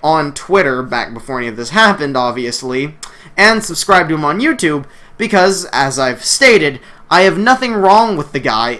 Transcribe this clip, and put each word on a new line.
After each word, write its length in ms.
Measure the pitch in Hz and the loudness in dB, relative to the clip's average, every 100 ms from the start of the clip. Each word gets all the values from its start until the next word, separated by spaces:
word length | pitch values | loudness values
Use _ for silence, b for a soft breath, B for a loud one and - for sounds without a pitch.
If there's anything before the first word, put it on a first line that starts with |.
on 320 | 151 160 147 | 0 0 -2
Twitter 480 | 143 - 196 147 127 | -8 0 0 2 -2
back 320 | 127 120 107 | -4 -6 -6
before 240 | 117 - 127 | -12 -10 -8
any 80 | 117 | -6
of 80 | |
this 160 | 113 117 | -8 -4
happened, 460 | 196 220 156 143 131 | 2 2 2 -2 -2
obviously, 800 | 123 120 120 - 131 127 151 - B B B - | -2 -4 -6 -6 -6 -4 -6 -10 B B B 2
and 260 | 208 220 | 2 2
subscribed 460 | 208 165 - 185 160 | -4 -6 2 2 2
to 80 | 156 | -2
him 80 | |
on 160 | 147 185 | -2 0
YouTube 460 | 302 269 170 147 139 b b - | -2 0 -2 -2 -8 b b -8
because, 480 | 226 196 190 180 175 | 0 4 4 2 -4
as 320 | 123 135 135 | -2 -2 0
I've 260 | 131 120 | -4 -4
stated, 560 | - - 262 208 147 127 B B B | -4 2 4 4 2 -4 B B B
I 140 | 170 | 2
have 160 | 190 170 | 4 2
nothing 360 | 233 262 247 | 2 2 0
wrong 420 | 214 190 208 226 165 | 0 4 4 4 -2
with 160 | - | -4
the 80 | 143 | -4
guy 300 | 123 110 120 | -2 -2 -2